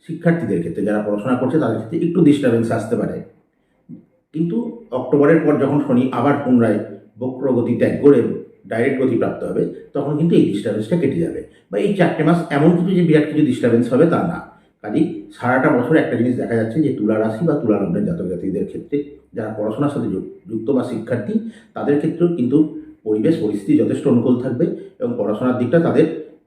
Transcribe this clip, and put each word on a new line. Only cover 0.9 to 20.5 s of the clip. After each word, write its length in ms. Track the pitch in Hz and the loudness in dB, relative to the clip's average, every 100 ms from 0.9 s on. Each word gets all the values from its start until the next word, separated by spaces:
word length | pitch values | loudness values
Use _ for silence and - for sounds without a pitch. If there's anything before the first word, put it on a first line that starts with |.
| 104 | -2
পড়াশোনা 340 | 104 104 131 123 | -2 -4 -2 -2
করছে 220 | 127 156 | 0 0
তাদের 180 | 120 110 | 0 -2
ক্ষেত্রে 320 | - 165 170 | -4 -4 0
একটু 160 | 180 | 4
ডিস্টারবেন্স 460 | 147 143 127 117 110 | 4 4 2 0 0
আসতে 240 | 110 - 113 | -4 -2 -4
পারে, 260 | - 87 - _ _ _ _ _ - - _ _ _ | -4 -6 -12 _ _ _ _ _ -20 -20 _ _ _
কিন্তু 520 | 160 170 233 240 - - | -4 -2 -2 -6 -10 -8
অক্টোবরের 500 | 123 - 143 147 160 | -8 0 4 6 4
পর 200 | 147 139 | 4 2
যখন 200 | 131 143 - | 2 0 2
শনি 220 | 123 127 | 2 0
আবার 220 | 120 139 135 | 0 0 0
পুনরায় 340 | 127 120 113 101 - - - 110 | 2 4 4 0 -4 -12 -18 -8
বক্রগতি 580 | 127 - 135 117 110 117 | -8 -4 -2 0 0 2
ত্যাগ 260 | 123 - | 0 4
করে 200 | 143 127 - - - _ 95 | 6 6 4 -4 -12 _ -8
ডাইরেক্ট 360 | 113 135 127 | -2 -2 0
গতি 140 | 127 113 | 0 0
প্রাপ্ত 280 | - - | -2 -4
হবে, 300 | - - - - - | -4 -2 -4 -6 -10
তখন 260 | - 147 151 | -6 -4 0
কিন্তু 160 | 170 | 2
এই 180 | - - | 4 4
ডিস্টারবেন্সটা 440 | - 113 104 - 175 | 0 -4 -4 -2 -2
কেটে 240 | 170 170 | 0 -2
যাবে। 240 | - - - _ _ | -4 -6 -12 _ _
বা 80 | 202 | -2
এই 160 | 196 | 0
চারটে 280 | 202 165 - | 2 0 2
মাস 240 | 151 170 - | 2 2 2
এমন 260 | 143 165 175 | 2 4 4
কিছু 140 | 180 | 2
যে 120 | 180 | 2
বিরাট 300 | 165 151 147 | 4 4 2
কিছু 140 | 151 127 | 2 0
ডিস্টারবেন্স 460 | - 123 117 - | 2 2 2 2
হবে 140 | 131 170 | 2 4
তা 100 | 110 | 2
না। 420 | 85 - - - _ _ | -2 -6 -12 -20 _ _
কাজেই 400 | 104 151 - - - | -6 -2 -2 -4 -14
সারাটা 460 | - 120 131 151 - | -6 -2 2 2 2
বছর 180 | - 156 | 2 2
একটা 200 | - 117 | 2 0
জিনিস 200 | 123 104 | 0 -2
দেখা 180 | 98 | -2
যাচ্ছে 280 | 113 110 160 | -2 0 0
যে 120 | 139 | 0
তুলা 240 | - 104 110 | 0 0 0
রাশি 280 | 110 - 170 | 0 0 0
বা 80 | |
তুলা 280 | - 113 101 | 0 0 0
লগ্নের 220 | 90 85 | 0 -2
জাতক 200 | - 85 | -2 -4
জাতিকদের 420 | 90 90 98 92 - | -6 -6 -4 -4 -4
ক্ষেত্রে, 520 | - - 143 - - _ | -8 -6 -6 -6 -12 _
যারা 200 | 113 107 110 | -10 -8 -6
পড়াশোনার 320 | 107 123 143 | -6 -2 -2
সাথে 180 | - 98 | -2 -4
যুক-, 420 | 92 - - - | -6 -8 -14 -10